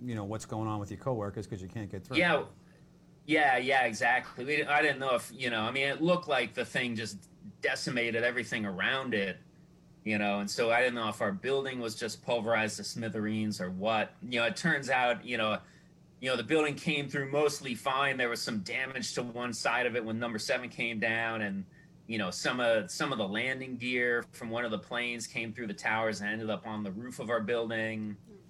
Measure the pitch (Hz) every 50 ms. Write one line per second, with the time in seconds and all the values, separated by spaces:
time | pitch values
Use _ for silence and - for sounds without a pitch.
0 | 120 123 117 107 101 98 110 107 - - 117 110 110 110 107 104 101 - 107 92
1 | - 135 127 110 101 101 95 110 98 - 113 95 92 90 - 113 104 95 - 95
2 | 90 - 127 156 180 175 160 - - - - - - - - - - - - -
3 | - - - - - 147 156 156 147 139 127 127 127 131 135 131 127 117 110 104
4 | 127 120 123 127 123 - - - 123 139 151 147 147 131 147 147 156 151 135 127
5 | 135 135 123 113 - - 113 131 131 123 117 110 107 117 123 135 139 139 139 143
6 | 160 175 180 175 - 147 143 127 120 110 - 127 117 - - 135 127 123 117 110
7 | 113 101 98 95 - - - - - - - - - 135 131 - - 151 127 120
8 | 117 117 110 113 117 123 123 123 113 - 127 117 107 98 92 90 98 113 131 135
9 | 135 127 110 104 98 95 87 - - - - - - - - - - - - -
10 | - 110 110 104 104 101 101 101 101 101 - - 120 113 117 120 127 123 120 120
11 | 113 107 104 - 117 101 98 92 104 123 135 139 135 135 127 123 117 113 113 -
12 | 120 110 - - - - 120 117 104 113 117 110 110 104 - - 104 - - 120
13 | 117 110 92 110 107 107 110 110 107 107 101 - 92 90 92 92 98 110 113 107
14 | 101 - - - - 120 123 117 117 113 98 - - 170 156 143 135 120 135 127
15 | 127 123 120 98 - 123 123 117 110 110 104 95 - - - - - - - -
16 | - - - - 127 131 127 120 113 113 160 156 151 147 143 139 - 170 151 147
17 | 139 - - 139 139 135 139 147 151 147 143 - 143 135 120 110 - 139 131 135
18 | 139 139 131 127 123 120 117 110 - 135 117 104 92 - 113 131 131 131 135 127
19 | - - - 143 123 120 117 120 123 120 110 - - 135 117 123 123 120 113 123
20 | 110 110 110 113 120 117 113 107 - - 131 123 123 117 - - 123 117 117 107
21 | 113 113 113 113 117 113 113 110 104 101 98 98 95 - - - - - - -
22 | - - 113 110 101 90 - - - 147 123 123 123 117 113 110 95 85 - -
23 | 156 143 135 110 104 95 101 110 123 131 131 131 131 127 127 113 120 123 127 123
24 | 123 123 120 117 113 - - - 123 113 113 117 120 117 107 98 - - 123 120
25 | 120 120 120 117 110 - - 120 113 113 107 123 120 101 101 - - 117 110 110
26 | 113 110 104 95 104 104 107 113 110 110 104 95 - 113 107 107 104 98 92 104
27 | 120 127 127 - 123 107 120 113 110 98 120 117 117 113 113 110 110 110 110 110
28 | 107 104 104 - - - - - -